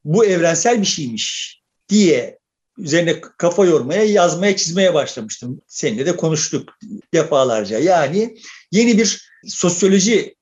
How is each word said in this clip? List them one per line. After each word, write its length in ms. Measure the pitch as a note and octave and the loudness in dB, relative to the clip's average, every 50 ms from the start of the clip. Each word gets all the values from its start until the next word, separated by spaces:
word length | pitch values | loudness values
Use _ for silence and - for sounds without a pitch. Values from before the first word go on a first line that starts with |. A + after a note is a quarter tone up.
| _ | _
bu 200 | D3+ D#3+ A3 A3+ | 0 2 2 4
evrensel 560 | G3+ F#3 E3+ E3 E3+ E3 - - A#3 B3 A3+ | 4 2 2 2 0 0 0 0 2 2 2
bir 60 | F#3+ | 0
şeymiş 720 | - - E3+ D3 A#2+ A2+ G#2+ - - - - - - - _ _ _ _ _ _ - | -2 -4 -6 -6 -8 -6 -8 -8 -8 -8 -10 -12 -14 -16 _ _ _ _ _ _ 0
diye 500 | G3 G#3+ G3+ E3 C#3+ B2 A#2 - - _ _ _ _ _ _ _ _ - | 2 4 4 4 4 2 -2 -6 -12 _ _ _ _ _ _ _ _ -14
üzerine 420 | F#3+ C#3+ D3+ E3+ E3 E3 D#3 - | -6 -2 0 0 0 0 -4 -4
kafa 440 | - - _ - E3+ F3 E3+ G#3 G3 | -8 -18 _ -2 -2 0 2 2 4
yormaya, 400 | F3 D#3+ C#3+ A#2+ C3+ E3 G#3 G#3+ | 4 4 2 0 -2 0 0 2
yazmaya, 520 | G#3+ G#3 G3 F3 F3 D#3 E3+ G3 G#3 F#3+ | 2 4 2 2 2 0 0 0 0 0
çizmeye 380 | F#3+ - D#3+ E3+ G3 F#3+ F3+ E3+ | -2 -4 -4 0 0 2 2 2
başlamıştım. 640 | D3 C3+ - - B2 A2 G#2+ - - B2 B2 C3 - _ | 0 -2 -2 -8 -12 -12 -12 -12 -12 -12 -12 -12 -12 _
Seninle 400 | _ - - - C#3 A2 A#2 C#3 | _ -12 -6 -6 -4 -4 -2 -2
de 100 | F3 F3 | -4 -2
konuştuk 640 | - E3 D#3+ D#3+ D#3 - - D#3+ C#3 - - _ _ - G#2+ G#2+ - - _ - | -2 -2 -2 -2 -2 -4 -4 -6 -8 -8 -10 _ _ -18 -16 -16 -16 -10 _ -2
defalarca. 640 | E3 D#3 D#3+ D3+ C3+ C3+ B2 A2+ A2 G#2 G2 A2 A2 | 0 0 2 2 0 2 2 0 -2 -2 -4 -4 -2
Yani 580 | D3+ F#3 F3+ E3 D3 C3 E3 G3+ A3+ A#3 - - - - - - _ _ | 2 2 2 2 0 0 0 -2 -4 -4 -8 -16 -20 -20 -20 -20 _ _
yeni 260 | E3+ G#3 A#3+ A#3+ A3 G3 | 0 2 4 4 4 4
bir 320 | A3+ G3 - - - _ _ _ - | 2 0 -2 -6 -12 _ _ _ -18
sosyoloji 880 | - - - - F3 F3 - G#3 F#3+ G3 G3 F3+ A3+ A#3 E3+ - - - _ | -14 -6 -2 -2 -2 0 2 2 4 4 4 4 2 2 0 0 -4 -12 _